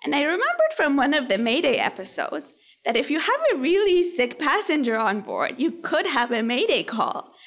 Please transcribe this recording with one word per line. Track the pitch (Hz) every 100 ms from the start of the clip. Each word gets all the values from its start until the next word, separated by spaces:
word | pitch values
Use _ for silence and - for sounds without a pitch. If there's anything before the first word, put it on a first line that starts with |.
And | -
I | 285
remembered | 294 359 571 698 640 622
from | 302 277
one | 262
of | 302 247
the | 196
Mayday | 233 254 311 233
episodes | - - 190 - - 311 - - _ _
that | - 233
if | 277
you | 302
have | - 554 640
a | 339
really | 262 381 415 359 349 -
sick | 247 -
passenger | 294 349 403 302 240 220
on | 220 208
board, | 202 92 - 254
you | 320
could | - - 311 370
have | 269 240
a | 233
Mayday | 226 247 440 247
call | - 226 - - - -